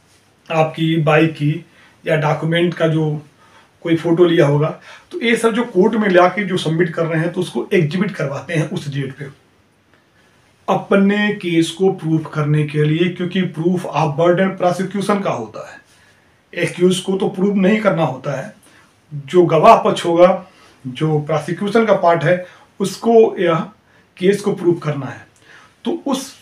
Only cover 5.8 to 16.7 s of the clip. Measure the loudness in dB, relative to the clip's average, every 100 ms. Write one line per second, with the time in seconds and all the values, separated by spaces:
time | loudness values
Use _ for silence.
5.8 | 2 2 2 4 4 2 -4 -4 -2 -2
6.8 | -2 -2 -4 -2 -2 -4 -6 -6 -2 0
7.8 | 0 -2 -4 -4 -6 -8 -6 -4 -4 -6
8.8 | -8 -8 -8 -10 -16 -18 _ _ _ _
9.8 | _ _ _ _ _ _ _ _ -4 -4
10.8 | 2 2 4 2 0 -2 -2 0 0 0
11.8 | 0 0 -2 -2 -2 -4 0 0 0 0
12.8 | 0 2 0 -2 -4 -2 -4 -2 0 0
13.8 | -2 -2 -2 2 2 2 0 0 -2 -2
14.8 | -4 -6 -2 -2 -2 -6 -8 -14 -18 -20
15.8 | _ _ _ _ _ _ _ -6 -4